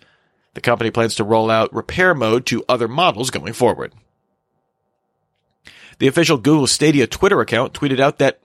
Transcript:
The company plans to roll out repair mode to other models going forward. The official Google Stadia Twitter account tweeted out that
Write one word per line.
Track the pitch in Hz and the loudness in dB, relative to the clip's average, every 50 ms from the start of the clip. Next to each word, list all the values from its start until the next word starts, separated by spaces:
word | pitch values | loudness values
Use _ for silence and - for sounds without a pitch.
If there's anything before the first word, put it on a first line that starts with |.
| _ _ _ _ _ _ _ _ _ _ - | _ _ _ _ _ _ _ _ _ _ -18
The | - | -6
company | - 123 120 110 117 110 | -2 -2 -2 0 -2 -4
plans | - 120 113 113 - | 0 0 -2 -2 -2
to | - 107 | -4 -2
roll | 101 113 110 110 113 | 0 2 2 2 2
out | 113 110 110 - - | 2 0 0 -2 -4
repair | 113 - - - - 185 185 170 | -8 -10 -8 -2 0 2 2 2
mode | 139 113 110 113 127 127 | 0 0 0 0 0 0
to | - 127 107 - - | -2 -4 -4 -2 -2
other | 127 117 117 | -2 -2 -2
models | 110 123 156 180 175 117 101 131 127 | -4 -2 0 0 0 0 -2 -6 -6
going | - - 71 98 113 | -6 -8 -10 -10 -4
forward. | - 123 110 90 - - - _ - _ _ _ _ _ _ _ _ _ _ _ _ _ _ _ _ _ _ _ _ _ _ _ _ _ _ _ _ _ _ _ _ _ - - - - - - - | 0 0 0 2 0 -6 -14 _ -20 _ _ _ _ _ _ _ _ _ _ _ _ _ _ _ _ _ _ _ _ _ _ _ _ _ _ _ _ _ _ _ _ _ -20 -20 -20 -20 -20 -10 -2
The | - 135 | -2 0
official | 131 170 165 147 160 | 2 2 2 2 2
Google | 127 101 139 156 156 135 | 0 2 2 2 4 2
Stadia | 110 - - 147 156 147 143 120 | 0 0 0 2 2 4 2 2
Twitter | - - - 190 202 202 143 | 0 -2 0 0 2 2 2
account | 110 - 113 113 127 - - | 0 0 0 -2 -2 -4 -6
tweeted | - 147 139 135 127 | -6 -4 -2 0 2
out | 135 143 - - | 0 0 2 2
that | 143 131 - _ | 0 0 0 _